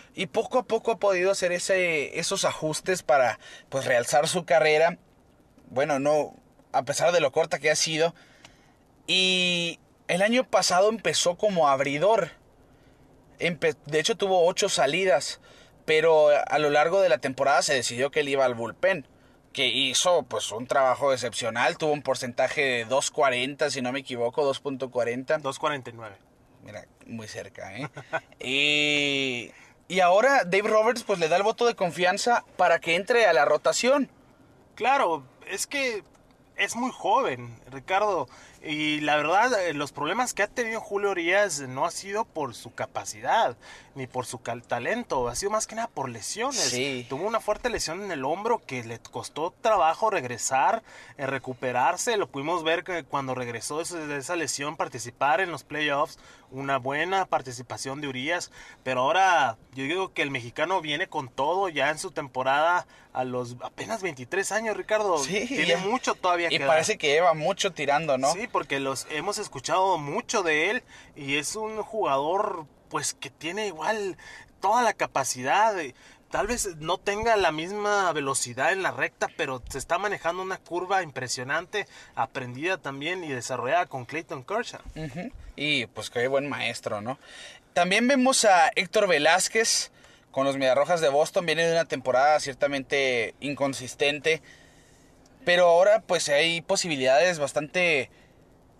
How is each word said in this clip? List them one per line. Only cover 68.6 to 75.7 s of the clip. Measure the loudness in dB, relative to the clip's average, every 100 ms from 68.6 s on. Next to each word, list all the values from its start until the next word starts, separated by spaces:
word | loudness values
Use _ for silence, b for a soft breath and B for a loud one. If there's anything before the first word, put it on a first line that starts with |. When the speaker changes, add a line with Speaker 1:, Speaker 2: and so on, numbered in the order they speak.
| -2 -4
Speaker 2:
los | -4 -6 -6
hemos | -6 -6 -6
escuchado | -8 -10 -2 2 2 2
mucho | -2 -6 -2 -2
de | 2 2 2
él | -2 -6 B B -12
y | -4 -4
es | -4 -6
un | -8 -8
jugador, | -8 -4 0 0 0 0 -2 -4 -12 _ -10
pues, | -6 -6 -8
que | -12
tiene | -12 -10 -6 -6
igual | -6 -4 -2 -4 -8 B B B _
toda | 0 2
la | 2
capacidad | 0 -2 -2 -2 -4 0 4 4